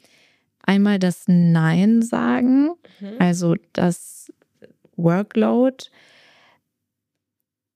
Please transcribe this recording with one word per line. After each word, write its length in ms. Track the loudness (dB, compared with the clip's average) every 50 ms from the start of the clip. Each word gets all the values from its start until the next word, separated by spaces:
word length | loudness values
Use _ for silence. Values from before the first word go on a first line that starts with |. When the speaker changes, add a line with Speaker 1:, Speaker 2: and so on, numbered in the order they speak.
| _ _ _ _ _ _ _ _ _ _ _ _
Speaker 1:
einmal 380 | _ -2 0 2 2 2 0 0
das 240 | -2 -2 -4 -4 -2 0
Nein 720 | 2 4 4 4 2 2 2 0 0 2 2 2 2 2
sagen, 680 | 0 -2 -4 -4 -2 -2 -2 0 0 2 2 2 0 0 -4 -8 _ -20 _ -18
Speaker 2:
Mhm. 160 | -18 -10 -4 -2
Speaker 1:
also 360 | 0 0 0 0 -2 -2 -2 -2 _ _
das 600 | -6 -2 -2 -2 -2 -4 -10 -20 -20 -20 -20 -20 -20 _ _ _ _ _ -20 -20 _ _ _ _ _
Workload 880 | -4 -2 -2 0 -2 -4 -4 -2 -2 0 0 0 0 0 0 -2 -6 -14 -20 _ _ _ _ _ _ _ _ _ _ _ _ _ _ _ _ _ _ _ _ _ _ _ _ _ _ _ _ _ _ _ _ _ _ _ _ _